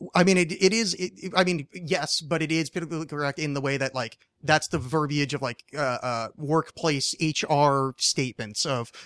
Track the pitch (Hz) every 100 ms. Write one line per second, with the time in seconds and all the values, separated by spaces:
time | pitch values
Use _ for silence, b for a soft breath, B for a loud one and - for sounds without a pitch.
0 | - 180 180 180 165 190 190 220 214 -
1 | 180 - 190 185 180 170 139 185 160 175
2 | 151 - 151 165 156 160 151 180 160 160
3 | 156 147 143 139 151 139 135 139 131 131
4 | 113 - b _ 147 156 - 160 123 156
5 | 147 147 139 139 131 117 - 143 135 120
6 | 127 117 113 - 143 160 156 - 165 139
7 | - - 160 - - 147 147 139 135 -
8 | - - 131 - 107 107 160 127 117 -